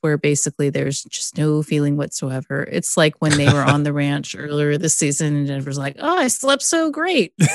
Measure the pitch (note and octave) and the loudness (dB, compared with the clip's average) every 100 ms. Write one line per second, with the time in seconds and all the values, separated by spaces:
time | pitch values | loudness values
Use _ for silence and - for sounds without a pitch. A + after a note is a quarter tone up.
0 | D#3 D3 D3 C#3+ D3 - C#3+ C#3 C3+ C#3 | -2 0 2 0 -2 -2 -2 0 -2 -4
1 | - - - - D3+ D3+ D3+ D3+ C#3+ C#3+ | -8 -8 -8 -2 0 0 0 0 2 0
2 | C#3 - C3+ C3 D3 C#3+ - - - - | -2 -6 -6 -6 -6 -6 -4 -4 -2 2
3 | D#3 - D#3 D3 C#3 C#3+ C3+ C#3+ D3 C#3+ | 2 2 0 4 4 4 4 2 2 0
4 | C#3+ C#3+ C#3+ - D3 D3 D3 D3 D#3+ - | 0 -2 -4 -10 -6 0 0 0 0 0
5 | D3 C#3 D3+ D3 C#3+ C#3 C#3 C#3 C#3 C#3+ | 0 0 0 0 -2 -4 -6 -6 -6 -4
6 | D4 F4+ C4 - C4+ C#4 - E4 D#4+ D4+ | -2 0 0 0 0 0 2 2 0 0
7 | F4 E4 F3+ - D#3+ | 0 2 0 2 2